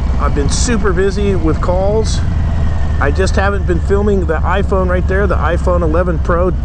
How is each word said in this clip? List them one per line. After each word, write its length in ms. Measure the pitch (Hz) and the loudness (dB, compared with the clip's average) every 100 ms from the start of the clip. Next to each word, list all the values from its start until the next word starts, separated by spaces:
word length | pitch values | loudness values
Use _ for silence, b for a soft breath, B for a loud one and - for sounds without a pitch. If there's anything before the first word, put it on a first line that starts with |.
| - - | 0 0
I've 160 | 143 - | 0 0
been 140 | - | 0
super 420 | - - 220 202 | 0 0 0 0
busy 420 | 175 196 202 202 | 2 0 0 0
with 260 | - 160 147 | 0 0 0
calls. 600 | - 90 120 123 113 - - - - - - - - - | 0 0 0 0 0 0 0 0 0 0 0 0 0 0
I 100 | 139 | 0
just 220 | 151 185 | 0 0
haven't 320 | 214 196 202 190 | 0 0 0 0
been 140 | 180 | -2
filming 460 | - 202 208 196 165 | 0 0 2 0 0
the 120 | 156 | -2
iPhone 500 | 156 190 190 196 180 | 0 0 0 0 0
right 160 | 180 175 | 0 0
there. 180 | 190 202 | 0 0
The 80 | |
iPhone 480 | - 151 170 185 175 | 0 0 0 0 0
eleven 380 | 165 160 180 156 | 0 0 0 -2
Pro 320 | - 170 180 156 | 0 0 0 -2